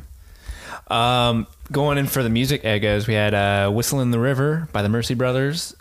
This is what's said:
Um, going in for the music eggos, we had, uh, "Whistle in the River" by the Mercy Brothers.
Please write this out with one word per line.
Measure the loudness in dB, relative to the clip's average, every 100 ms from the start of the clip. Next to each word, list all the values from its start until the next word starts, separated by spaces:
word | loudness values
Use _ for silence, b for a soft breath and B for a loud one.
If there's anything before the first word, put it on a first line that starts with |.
| -8 -18 B B B B B B -4
Um, | 0 2 2 2 2 -2 -10 -6
going | 0 0 2
in | 0
for | 0
the | 0
music | 2 0 0
eggos, | 0 0 2 0 0
we |
had, | 2 2
uh, | 2 2 4 2
"Whistle | 0 0 0
in | 0
the | 0
River" | 0 0 0 -2 -4
by | -2
the | 0
Mercy | 0 0
Brothers. | 0 0 0 0 -4 -8 -6